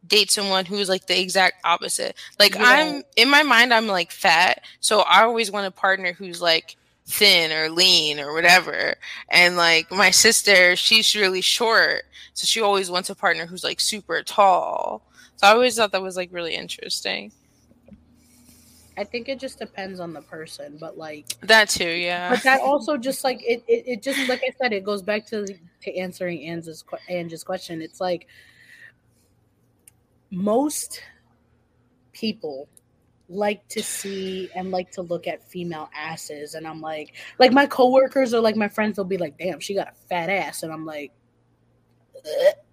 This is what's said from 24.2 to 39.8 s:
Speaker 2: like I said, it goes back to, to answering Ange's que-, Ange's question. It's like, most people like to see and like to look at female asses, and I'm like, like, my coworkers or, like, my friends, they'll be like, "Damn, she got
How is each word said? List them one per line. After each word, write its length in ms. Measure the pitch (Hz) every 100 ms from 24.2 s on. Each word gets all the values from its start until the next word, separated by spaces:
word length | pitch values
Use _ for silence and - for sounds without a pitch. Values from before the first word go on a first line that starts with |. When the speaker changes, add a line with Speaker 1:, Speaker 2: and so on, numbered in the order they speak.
| 262
Speaker 2:
like 140 | 247 262
I 40 | -
said, 140 | 254
it 100 | 208
goes 160 | 196 202
back 260 | 185 214 214
to, 180 | 214 202
to 500 | 190 170 _ - 170
answering 480 | 185 180 180 170 147
Ange's 360 | 170 165 156
que-, 160 | - 170 -
Ange's 340 | 180 170 160
question. 380 | - 185 - 165
It's 220 | 160 -
like, 240 | 185 175 _ - - _ - - - _ _ _ _ _ _ _ _ _ _ _ _ _ _
most 680 | 180 202 220 294 - - - - _ _ _ _ _ _ _ _ _ _
people 560 | - 226 214 160 135 147 _ _ _ _ _ _
like 360 | 180 208 208 _
to 140 | -
see 680 | 208 - 196 196 190 190 185
and 160 | 180 185
like 200 | 185 180
to 100 | -
look 240 | 175 170 175
at 160 | 156 _
female 400 | 180 175 156 156 147
asses, 580 | 151 160 - 151 147
and 120 | 160 160
I'm 160 | 160
like, 320 | 156 156 151 - - -
like, 140 | 254
my 140 | 262 285
coworkers 680 | - 254 262 262 277 254
or, 60 | 233
like, 160 | 226 214
my 120 | 208
friends, 280 | 214 214 208
they'll 80 | 185
be 120 | 190
like, 200 | 160 -
"Damn, 200 | 175 156
she 140 | -
got 140 | 196